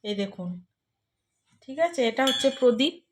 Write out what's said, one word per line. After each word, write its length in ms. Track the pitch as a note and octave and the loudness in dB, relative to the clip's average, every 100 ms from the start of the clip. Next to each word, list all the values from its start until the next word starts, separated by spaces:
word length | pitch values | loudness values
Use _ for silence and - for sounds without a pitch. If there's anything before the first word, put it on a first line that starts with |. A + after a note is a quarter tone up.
এই 120 | G#3 G3+ | -6 -4
দেখুন, 280 | G3 G3 F3+ F3+ - _ _ _ _ _ _ _ _ _ | -6 -6 -10 -10 -14 _ _ _ _ _ _ _ _ _
ঠিক 140 | - C4+ E4+ | -14 -2 -2
আছে, 120 | E4+ A#3 | 2 0
এটা 140 | A3+ C4+ | 2 0
হচ্ছে 220 | C4 C4+ C4+ | 2 0 4
প্রদীপ 360 | B3+ A3 C#4+ - _ | 4 4 0 -2 _